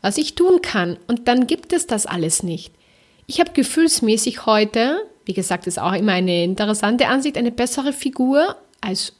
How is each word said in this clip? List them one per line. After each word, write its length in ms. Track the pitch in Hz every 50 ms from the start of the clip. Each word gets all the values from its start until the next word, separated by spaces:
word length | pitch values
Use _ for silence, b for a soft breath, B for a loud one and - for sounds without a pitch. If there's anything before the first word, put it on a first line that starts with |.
was 160 | - 233 208
ich 200 | - 302 - -
tun 260 | - 349 370 370 359 359
kann. 340 | - - 214 175 175 175 - - -
Und 200 | 240 233 240 -
dann 180 | 240 254 254
gibt 280 | 240 320 339 - - -
es 120 | 349 330
das 200 | - 226 214 208
alles 360 | - - 180 160 160 160 - -
nicht. 300 | 175 165 165 - - b b b b b b b b b b b
Ich 140 | - - -
habe 120 | 339 349 -
gefühlsmäßig 960 | - 262 - - - 330 320 - - - 220 220 220 - 254 240 - -
heute, 560 | - 220 214 214 214 - 233 226 254 302 370 427 - - _ _
wie 80 | - 185
gesagt, 320 | 190 185 - 185 175 175
ist 120 | 180 175 -
auch 140 | - 175 185
immer 200 | 208 214 214 190
eine 320 | 180 185 185 175 175 170
interessante 640 | 175 190 190 214 208 214 208 - 202 226 247 262 -
Ansicht, 280 | 247 269 269 294 285
eine 160 | - 240 240 233
bessere 400 | 240 240 247 - - 269 285 277
Figur 640 | - - 277 262 - 254 254 269 285 311 392 - - - _ _ _
als 320 | - 214 190 196 - - _ _